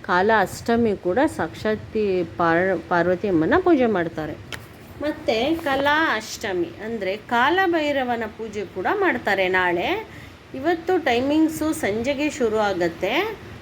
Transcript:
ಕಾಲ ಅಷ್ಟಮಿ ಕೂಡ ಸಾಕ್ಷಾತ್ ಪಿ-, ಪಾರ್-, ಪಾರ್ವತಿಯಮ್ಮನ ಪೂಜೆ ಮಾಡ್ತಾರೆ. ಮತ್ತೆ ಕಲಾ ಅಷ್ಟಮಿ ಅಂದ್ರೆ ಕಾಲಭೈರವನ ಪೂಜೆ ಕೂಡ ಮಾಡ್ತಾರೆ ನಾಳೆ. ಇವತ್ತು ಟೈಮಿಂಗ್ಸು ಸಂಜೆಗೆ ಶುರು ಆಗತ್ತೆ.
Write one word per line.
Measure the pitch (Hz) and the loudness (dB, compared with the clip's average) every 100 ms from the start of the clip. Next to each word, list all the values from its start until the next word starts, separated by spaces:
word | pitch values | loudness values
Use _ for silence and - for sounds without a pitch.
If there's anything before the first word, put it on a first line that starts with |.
ಕಾಲ | - 180 208 220 | 0 2 4 4
ಅಷ್ಟಮಿ | 185 - - 233 233 185 | 2 -2 0 2 2 0
ಕೂಡ | 175 202 302 - | 0 2 0 0
ಸಾಕ್ಷಾತ್ | 165 - 214 214 - | -6 -4 -4 -4 -4
ಪಿ-, | 220 208 185 170 - | -2 0 0 -2 0
ಪಾರ್-, | 170 165 190 185 - | 2 4 2 0 0
ಪಾರ್ವತಿಯಮ್ಮನ | 175 170 180 208 165 160 339 | 2 2 0 2 2 4 4
ಪೂಜೆ | 359 294 233 | 4 4 4
ಮಾಡ್ತಾರೆ. | 185 165 - 151 - - - - - - - | 0 -2 -6 -8 -10 -14 -16 -16 -20 -18 -8
ಮತ್ತೆ | 294 302 - 226 269 330 | -6 -4 -2 0 0 0
ಕಲಾ | 285 269 277 302 311 220 | 0 0 2 2 2 -2
ಅಷ್ಟಮಿ | - - 214 180 170 - | -4 -8 -4 -4 -4 -8
ಅಂದ್ರೆ | 214 226 185 208 | -8 -6 -4 -6
ಕಾಲಭೈರವನ | - 240 269 359 381 339 294 277 247 233 214 220 | -2 2 4 4 2 2 0 0 0 -2 -4 -8
ಪೂಜೆ | 220 208 180 | -10 -8 -8
ಕೂಡ | 190 220 | -4 -2
ಮಾಡ್ತಾರೆ | 403 359 247 220 196 185 | 2 2 2 0 2 2
ನಾಳೆ. | 185 180 170 233 403 440 - - - - 262 | 2 2 2 0 -2 -6 -14 -18 -20 -14 -4
ಇವತ್ತು | 302 339 - 370 | -2 0 0 0
ಟೈಮಿಂಗ್ಸು | 269 240 269 311 320 - 311 | 2 2 2 4 2 2 -2
ಸಂಜೆಗೆ | 302 214 214 240 269 294 | -2 -2 0 -2 0 -2
ಶುರು | - 226 220 | 0 0 2
ಆಗತ್ತೆ. | 208 180 175 - 320 302 440 403 - - | 0 2 -2 -2 -2 0 -2 -6 -14 -16